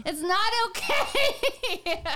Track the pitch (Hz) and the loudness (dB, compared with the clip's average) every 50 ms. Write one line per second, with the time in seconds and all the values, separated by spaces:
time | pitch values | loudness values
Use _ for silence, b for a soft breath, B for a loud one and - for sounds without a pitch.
0 | - - 311 302 302 349 359 392 427 440 440 466 453 466 453 - - - 571 571 | -4 -4 -6 -4 0 0 2 2 2 2 2 2 0 0 -2 -4 -2 0 2 2
1 | 571 - - 523 571 571 - - - 554 - - - 494 - - - 349 330 330 | 0 0 2 2 2 2 2 2 -2 -2 -2 -2 -4 -4 -4 -4 -2 -4 -4 -4
2 | - 330 277 | -2 -6 -6